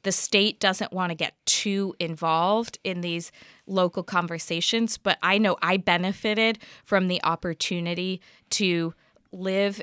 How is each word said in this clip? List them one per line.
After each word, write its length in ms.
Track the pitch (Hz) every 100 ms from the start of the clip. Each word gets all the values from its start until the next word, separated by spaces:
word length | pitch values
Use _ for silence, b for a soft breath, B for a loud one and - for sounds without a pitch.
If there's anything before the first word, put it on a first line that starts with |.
the 100 | -
state 480 | 190 - 208 208 -
doesn't 320 | 196 185 214
want 160 | 185 180
to 80 | 165
get 180 | - - -
too 480 | - 208 196 196 -
involved 800 | 170 160 165 160 175 214 233 -
in 160 | - 180
these 320 | 175 170 165 B B B -
local 360 | 190 180 180
conversations. 960 | 175 185 175 165 - 170 170 233 226 -
But 200 | - 170
I 160 | 170 196
know 180 | 214 -
I 160 | 165 190
benefited 800 | 190 175 180 196 214 214 226 220 B B
from 240 | - 196 185
the 160 | 180
opportunity 960 | - 165 180 165 - 180 170 175 185 185 b b _
to 420 | - 196 170 165 - b _ _
live 480 | 185 190 190 202 202